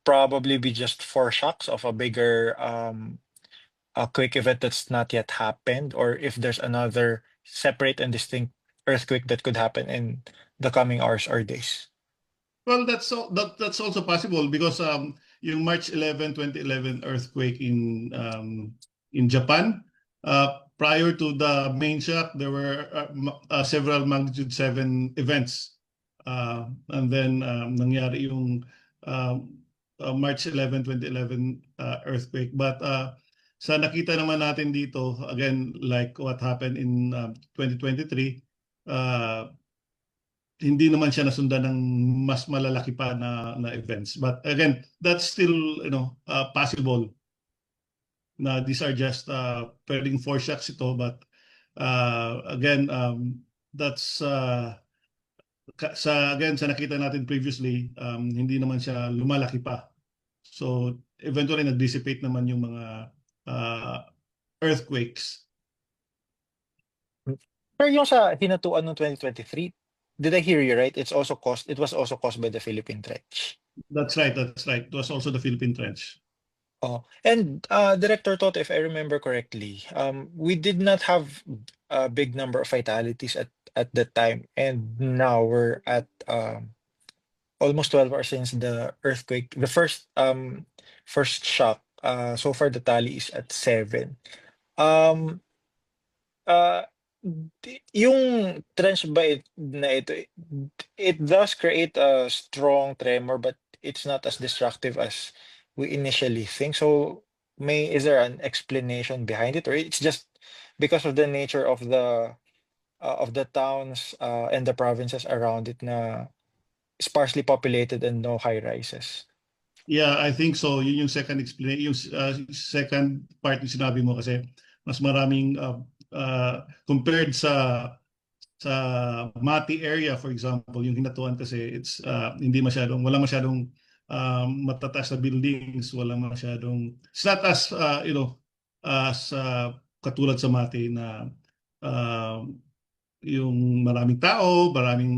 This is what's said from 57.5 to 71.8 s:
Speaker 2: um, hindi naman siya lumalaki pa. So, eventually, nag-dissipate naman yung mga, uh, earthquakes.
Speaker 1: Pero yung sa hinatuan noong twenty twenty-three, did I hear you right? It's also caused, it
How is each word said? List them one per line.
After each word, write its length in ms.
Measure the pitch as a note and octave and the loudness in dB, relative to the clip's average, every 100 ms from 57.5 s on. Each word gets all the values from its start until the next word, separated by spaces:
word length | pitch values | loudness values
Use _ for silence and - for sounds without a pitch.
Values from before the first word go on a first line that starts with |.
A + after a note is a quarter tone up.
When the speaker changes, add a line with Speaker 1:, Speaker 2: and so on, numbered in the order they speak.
| C3 B2+ B2 B2 - | -4 -2 -2 -4 -8
Speaker 2:
um, 320 | B2 A#2 A#2+ | -8 -4 -4
hindi 320 | A#2+ C3 C3 | -2 0 0
naman 200 | C3 B2+ | 0 -2
siya 280 | C3 B2 A#2+ | -4 -4 -2
lumalaki 520 | A#2+ C3 C#3 B2+ B2+ | -2 0 0 0 -4
pa. 280 | B2 B2 - _ _ _ _ _ | -6 -8 -12 _ _ _ _ _
So, 560 | _ - C3 B2+ B2 B2 - _ | _ -8 -4 0 -2 -4 -12 _
eventually, 440 | D3+ C#3 C#3+ D3+ | -4 0 0 2
nag-dissipate 560 | C#3+ B2 C3 C#3 C3 C3+ | 2 2 2 0 -4 -4
naman 280 | C3 B2+ B2 | -4 -2 0
yung 160 | B2 | 0
mga, 480 | A#2+ A#2 A2+ A2 A2+ _ _ _ | -4 -6 -12 -14 -16 _ _ _
uh, 540 | - B2 A#2 A#2 A#2+ B2 - _ _ _ _ _ | -10 -6 -4 -6 -8 -10 -12 _ _ _ _ _
earthquakes. 840 | D#3+ C#3+ - C3+ A#2+ - - - _ _ _ _ _ _ _ _ _ _ _ _ _ _ _ _ _ _ - C3+ _ _ _ - | 0 0 0 -4 -4 -6 -12 -14 _ _ _ _ _ _ _ _ _ _ _ _ _ _ _ _ _ _ -10 -10 _ _ _ 2
Speaker 1:
Pero 120 | C#4+ | 4
yung 160 | C#4+ C#4 | 6 6
sa 240 | B3+ G3 E3 | 6 6 4
hinatuan 480 | F#3+ F#3 F3 E3 | 0 0 2 0
noong 120 | D#3+ D3+ | 0 -2
twenty 240 | D3 C#3 | -2 -2
twenty-three, 520 | C3 A#2+ A2 C#3+ F3 - _ _ _ - | -6 -8 -8 -8 -8 -10 _ _ _ -2
did 120 | D3 | 2
I 80 | F3+ | 4
hear 200 | E3 D#3+ | 6 4
you 120 | C3+ A#2+ | 6 4
right? 200 | C3 C3+ | 4 0
It's 160 | C3 | 0
also 240 | C#3+ C3+ C3+ | 0 0 -2
caused, 320 | B2+ A#2+ - | -2 -2 -4
it 100 | C#3 | -4